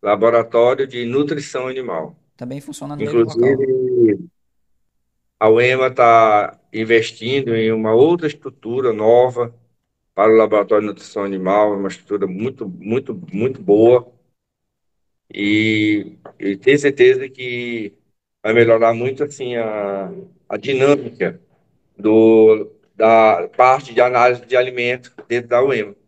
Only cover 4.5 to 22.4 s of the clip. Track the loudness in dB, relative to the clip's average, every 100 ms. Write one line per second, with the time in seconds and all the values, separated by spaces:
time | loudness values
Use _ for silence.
4.5 | _ _ _ _ _ _ _ _ _ 2
5.5 | 4 2 0 -2 2 4 6 4 2 0
6.5 | -10 _ -8 2 2 0 -8 -6 -4 -2
7.5 | -2 -2 -2 2 4 4 2 -4 -8 -18
8.5 | _ -8 -4 -2 0 4 4 4 -2 -8
9.5 | _ _ _ _ _ _ 0 4 4 4
10.5 | 0 2 0 -2 -10 -12 -8 -8 -6 -2
11.5 | 0 0 -2 -8 -10 _ -6 -6 -6 -8
12.5 | -8 -14 -12 -6 -6 -6 -14 -10 -6 -6
13.5 | -6 0 4 6 4 0 _ _ _ _
14.5 | _ _ _ _ _ _ _ _ -8 -2
15.5 | 0 0 0 0 -2 -6 -18 -20 _ -6
16.5 | -2 0 2 0 2 4 4 -4 -12 -12
17.5 | -10 -8 -10 -12 _ _ _ _ _ -2
18.5 | 2 4 4 2 0 -6 -6 -10 -8 -8
19.5 | -6 -6 -6 -6 -8 -10 -14 -20 _ _
20.5 | -10 -6 -2 0 0 -4 -8 -8 -8 _
21.5 | _ _ _ _ _ 0 4 4 6